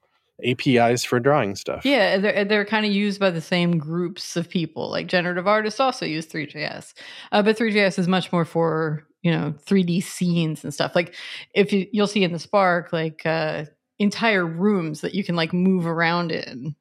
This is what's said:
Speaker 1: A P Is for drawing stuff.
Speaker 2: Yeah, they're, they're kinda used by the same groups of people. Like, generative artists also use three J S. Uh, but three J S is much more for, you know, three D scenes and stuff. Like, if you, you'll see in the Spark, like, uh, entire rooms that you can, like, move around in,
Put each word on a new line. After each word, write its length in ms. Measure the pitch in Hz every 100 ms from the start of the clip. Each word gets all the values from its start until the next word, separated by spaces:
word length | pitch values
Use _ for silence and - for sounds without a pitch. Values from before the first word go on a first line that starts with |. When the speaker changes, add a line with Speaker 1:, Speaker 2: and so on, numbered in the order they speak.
| _ _ _ -
Speaker 1:
A 120 | 120 123
P 200 | 147 120
Is 280 | 117 120 -
for 160 | 123
drawing 340 | 127 147 104 98
stuff. 300 | - - 262
Speaker 2:
Yeah, 320 | 269 185 190
they're, 260 | 202 196
they're 220 | 202 214 202
kinda 240 | 220 214
used 320 | 202 208 196
by 80 | 196
the 100 | 170
same 380 | - 180 175 170
groups 580 | 151 170 175 190 - 170
of 140 | 165
people. 420 | 180 156 - -
Like, 160 | 175 170
generative 400 | 185 170 175 180
artists 320 | 214 214 208
also 260 | 262 247 165
use 200 | 156 160
three 200 | 165 147
J 180 | 151
S. 300 | 151 - - - - - -
Uh, 100 | 208
but 140 | 208 220
three 140 | 226
J 80 | 208 196
S 120 | 185
is 120 | 175
much 240 | 185 -
more 100 | 175
for, 640 | 160 165 165 156 160 151 - _
you 100 | 175
know, 220 | 160 151 147
three 220 | - 196
D 180 | 175 175
scenes 640 | - - 180 170 160 151 156
and 80 |
stuff. 200 | - 156
Like, 220 | 175 170 - - - -
if 180 | - 202
you, 160 | 202 185
you'll 140 | 208 202
see 160 | 214
in 100 | 180
the 60 | 165
Spark, 520 | - 208 185 175 165
like, 340 | 165 160 156 165
uh, 400 | 160 156 160 151 _ _ -
entire 480 | 202 - 226 202 170
rooms 540 | 165 208 196 160 151
that 160 | 180 190
you 80 |
can, 140 | 185 170
like, 160 | 160
move 340 | 180 185 185 165
around 460 | 165 165 175 170
in, 420 | 165 - 123 160 147